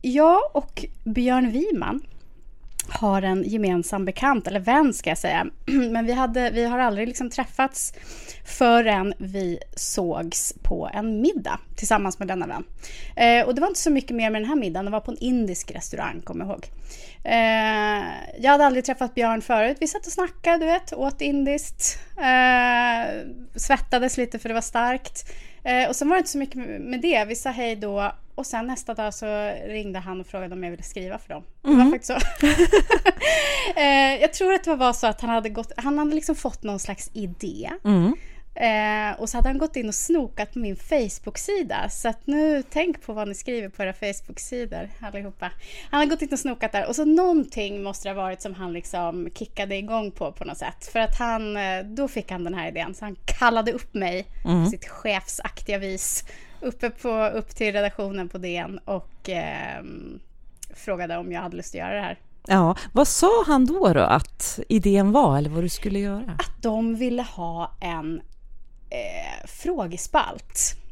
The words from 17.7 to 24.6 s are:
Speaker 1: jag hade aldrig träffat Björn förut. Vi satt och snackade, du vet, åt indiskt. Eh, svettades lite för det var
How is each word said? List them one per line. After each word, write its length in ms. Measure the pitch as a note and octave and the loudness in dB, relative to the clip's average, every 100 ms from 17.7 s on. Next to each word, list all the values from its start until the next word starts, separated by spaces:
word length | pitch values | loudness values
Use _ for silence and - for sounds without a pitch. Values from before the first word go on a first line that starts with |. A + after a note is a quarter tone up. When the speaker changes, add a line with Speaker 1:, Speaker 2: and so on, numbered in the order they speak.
| G#3+ G#3 G#3 F#3+ - - - | 2 0 0 -4 -8 -12 0
Speaker 1:
jag 120 | B3 | 6
hade 140 | C#4+ C#4+ | 8 8
aldrig 200 | B3+ B3+ | 6 0
träffat 300 | B3+ B3 B3 | -2 -2 0
Björn 260 | A#3 A3+ | 2 0
förut. 360 | - A#3 A3 C#4 | 2 2 2 2
Vi 80 | D#4 | -2
satt 180 | G#4 F#4 | -2 -6
och 60 | |
snackade, 440 | F4 F4+ - E4+ E4+ | -2 -2 0 2 4
du 80 | D#4+ | 4
vet, 280 | F4 F4+ | 2 0
åt 280 | - C4+ C#4 | -4 -2 0
indiskt. 800 | C#4+ C#4+ C#4 C#4+ - - - - - - | 0 2 2 0 -2 -2 -2 -2 -10 -2
Eh, 1040 | C4+ B3+ B3+ B3 B3 A#3+ A#3+ A#3 A3+ G#3+ G3 B3 B3 - | 4 6 6 6 4 4 2 0 -2 -6 -8 -12 -12 -6
svettades 640 | - C4+ - B3+ B3+ B3+ | 2 2 4 2 2 0
lite 220 | A#3+ A3+ | -2 -4
för 100 | A3+ | -4
det 60 | |
var 60 | A3+ | -4